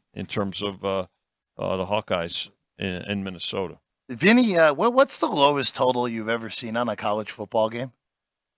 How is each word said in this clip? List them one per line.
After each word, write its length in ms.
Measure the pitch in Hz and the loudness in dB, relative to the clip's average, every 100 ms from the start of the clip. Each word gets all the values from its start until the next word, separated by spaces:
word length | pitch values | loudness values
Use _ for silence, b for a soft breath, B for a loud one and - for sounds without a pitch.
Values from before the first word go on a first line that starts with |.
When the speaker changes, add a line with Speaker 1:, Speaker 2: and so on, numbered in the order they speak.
| _ - | _ -12
Speaker 1:
in 100 | 95 | -8
terms 380 | 113 98 92 | -4 -4 -4
of, 200 | 101 95 | -6 -4
uh, 220 | 98 98 90 _ _ _ _ - | -4 -2 -4 _ _ _ _ -8
uh, 180 | 95 95 | -4 -2
the 80 | 92 | -4
Hawkeyes 640 | 104 - 92 85 - - _ _ - | -8 -6 -4 -4 -8 -10 _ _ -10
in, 240 | 98 90 | -8 -6
in 200 | - 101 | -6 -6
Minnesota. 540 | 95 87 - 104 90 78 _ _ - | -8 -8 -6 -6 -6 -10 _ _ -16
Speaker 2:
Vinny, 480 | 120 175 240 240 170 | 0 6 6 6 6
uh, 160 | 160 | 4
what, 200 | 139 220 | 4 2
what's 260 | 247 269 - | 4 4 2
the 80 | 320 | 0
lowest 480 | 175 143 143 123 - | 4 4 4 0 2
total 340 | 127 127 123 | 2 2 0
you've 200 | 113 107 | -2 -2
ever 200 | 117 110 | -2 -4
seen 260 | - 117 113 | -8 -4 -2
on 140 | 120 | -2
a 60 | 104 | -2
college 340 | 113 107 107 | -2 -2 -4
football 400 | - 104 113 110 | -8 -4 0 0
game? 220 | 117 131 - _ _ _ _ _ | -2 -10 -12 _ _ _ _ _